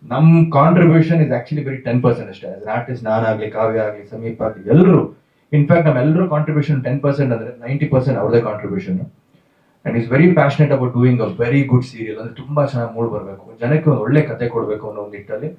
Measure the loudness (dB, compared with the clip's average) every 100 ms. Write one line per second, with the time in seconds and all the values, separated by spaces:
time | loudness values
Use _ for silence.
0 | -6 2 6 6 4 4 4 6 6 4
1 | 4 2 2 -2 -4 -8 -6 -8 -4 0
2 | 0 0 -6 -14 -14 -12 -8 -8 -8 -8
3 | -4 -2 0 -2 -4 -4 -2 -2 -4 -6
4 | -14 -12 -10 -6 -8 -6 2 4 6 4
5 | 0 -8 _ _ -2 0 4 4 4 2
6 | 2 2 0 -2 -2 -2 0 -2 -2 -2
7 | -2 0 -2 -2 -6 -12 -8 -4 0 0
8 | 0 -2 0 0 0 -6 -6 -8 -4 -6
9 | -6 _ _ _ _ _ _ _ -6 -4
10 | 0 4 4 6 2 4 2 2 0 2
11 | 2 2 -2 -4 0 0 2 0 0 -10
12 | -10 -10 -12 -14 -6 -2 -2 -2 -6 -4
13 | -6 -6 -10 -16 -18 -8 -2 0 2 0
14 | 2 0 0 -4 -6 -4 -6 -6 -10 -12
15 | -12 -14 -12 -10 -10